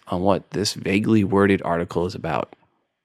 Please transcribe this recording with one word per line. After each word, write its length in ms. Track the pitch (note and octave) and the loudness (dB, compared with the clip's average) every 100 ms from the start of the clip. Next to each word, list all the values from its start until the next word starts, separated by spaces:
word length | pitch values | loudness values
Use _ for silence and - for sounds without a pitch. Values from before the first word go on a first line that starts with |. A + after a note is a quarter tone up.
| - | -6
on 140 | F2+ | -2
what 260 | G2 F2 - | 0 0 -2
this 220 | - G#2 | -4 -4
vaguely 500 | - F#2+ F#2+ A2 A2 | -4 -2 0 2 2
worded 380 | G2 G2 G2 G2 | 4 4 4 2
article 440 | - E2+ F2 - F2 | 0 -4 -2 -4 -4
is 80 | - | -6
about. 400 | D#2 D2 - - _ _ _ _ | -6 -4 -6 -12 _ _ _ _